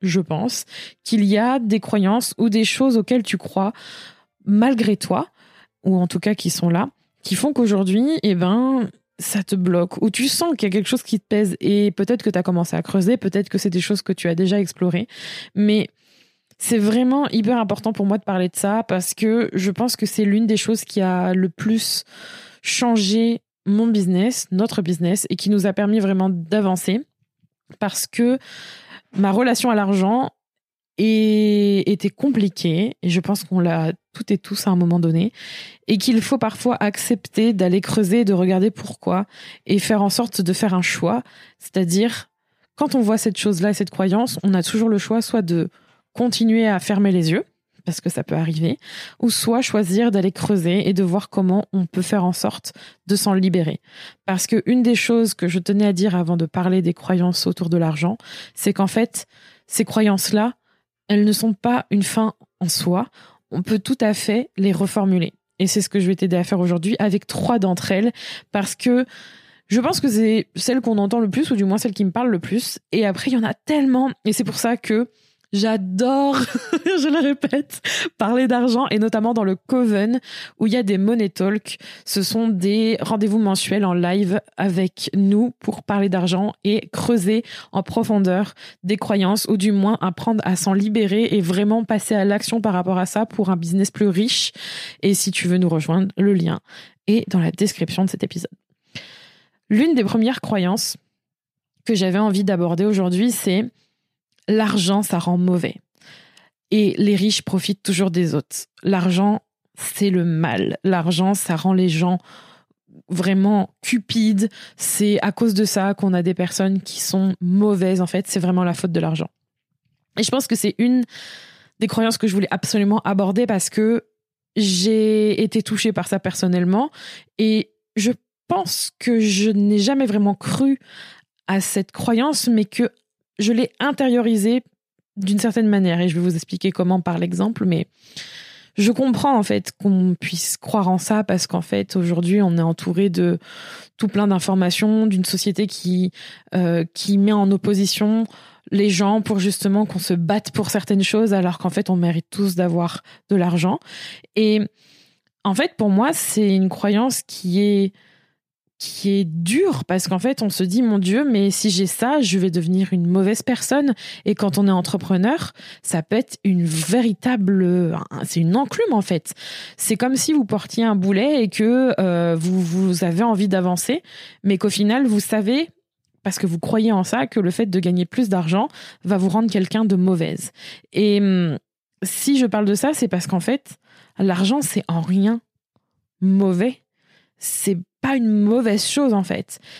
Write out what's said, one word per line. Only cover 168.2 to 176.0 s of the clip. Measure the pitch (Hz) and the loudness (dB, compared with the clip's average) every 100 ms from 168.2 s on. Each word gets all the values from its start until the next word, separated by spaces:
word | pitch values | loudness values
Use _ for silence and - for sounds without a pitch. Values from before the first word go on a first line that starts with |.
c'est | - 170 | -4 0
une | 165 214 | 2 2
enclume, | 285 - 453 | 0 -2 0
en | 226 | 0
fait. | - 170 - - - - - - | 0 -4 -6 -16 -16 -16 -16 -6
C'est | - 214 | -4 -2
comme | 254 262 | 0 0
si | - | 0
vous | 302 208 | 0 0
portiez | 214 - - 226 | -2 -4 -2 0
un | 208 | 2
boulet | 190 190 269 294 | 2 2 2 2
et | 214 | 0
que, | - 220 247 262 - | 0 2 4 2 2
euh, | 190 175 170 165 | 0 2 2 0
vous, | 170 185 | 0 0
vous | 175 180 190 175 | 0 2 2 2
avez | 180 170 | 0 2
envie | 233 202 208 | 2 2 2
d'avancer, | 185 180 180 - 311 - - - - | 2 0 0 -2 -4 -6 -20 -20 -6
mais | 190 190 | -2 0
qu'au | 208 | 0
final, | 190 208 247 262 | 0 2 2 2
vous | 208 | 2
savez, | - 220 202 269 330 _ _ _ | 0 -2 0 0 -2 _ _ _